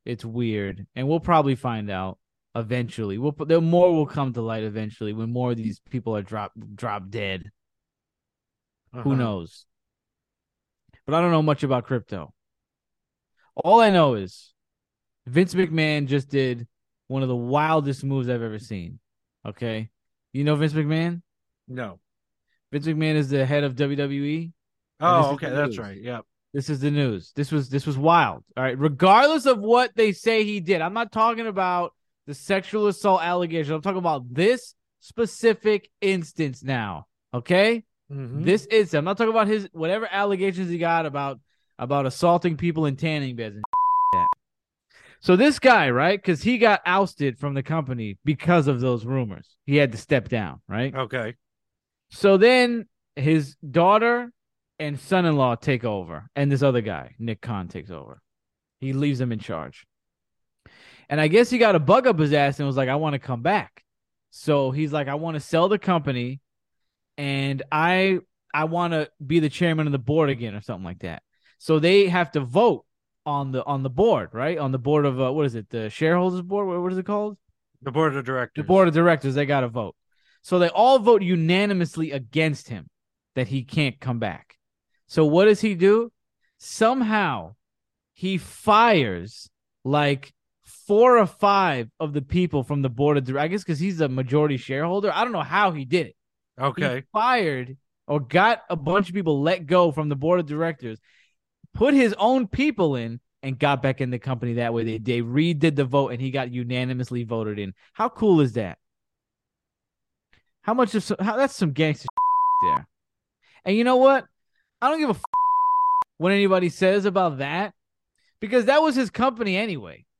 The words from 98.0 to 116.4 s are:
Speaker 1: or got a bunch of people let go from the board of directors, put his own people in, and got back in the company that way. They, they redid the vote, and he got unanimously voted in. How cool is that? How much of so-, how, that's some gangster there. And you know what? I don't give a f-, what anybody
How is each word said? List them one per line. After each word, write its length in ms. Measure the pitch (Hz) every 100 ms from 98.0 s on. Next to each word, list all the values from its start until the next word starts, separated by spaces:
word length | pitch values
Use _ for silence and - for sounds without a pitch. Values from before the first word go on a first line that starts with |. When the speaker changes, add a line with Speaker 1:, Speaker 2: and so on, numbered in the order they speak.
| -
Speaker 1:
or 120 | 147
got 420 | 120 165 214 226 -
a 60 | 170
bunch 320 | 143 190 180
of 60 |
people 280 | 185 165 143
let 240 | 151 185 147
go 260 | 180 175
from 160 | 143 151
the 80 | 139
board 240 | 156 180
of 60 | 151
directors, 520 | 147 165 147 120 110 _ _ _ _ _ _ _
put 200 | - 254
his 200 | 277 233 -
own 280 | 214 262 226
people 480 | - 294 226 165 131
in, 240 | 113 117 _ _
and 160 | 135 127
got 240 | 143 135
back 180 | 135 131
in 100 | 127
the 80 | 123
company 360 | - 123 120
that 200 | 117 117
way. 100 | 117
They, 140 | 113 110
they 220 | 110 120
redid 540 | 117 131 165 151 160 143
the 80 |
vote, 240 | 131 139 135
and 120 | 120
he 100 | 131
got 220 | 135 123
unanimously 720 | 123 120 127 127 127 123 123
voted 340 | 113 113 110 104
in. 160 | 98 - _
How 140 | - 220
cool 320 | - 220 170
is 120 | 135
that? 240 | 110 95 - _ _ _ _ _ _ _ _ _ _ _ _ _ _ _ _ _ _
How 120 | -
much 200 | 240 233
of 80 | 214
so-, 140 | - 202
how, 180 | 196 226
that's 180 | 269
some 180 | - 170
gangster 340 | 135 156 147 - - 988 - 988 988
there. 240 | 1017 1017 - _ _ _ _ _ _ _
And 120 | - 208
you 80 |
know 120 | 240 254
what? 300 | 269 269 - _ _ _ _ -
I 80 | 254
don't 80 | 320
give 120 | 294
a 40 |
f-, 80 | 190 - 988 988 - 988 988 988 988 - -
what 140 | 175
anybody 380 | 202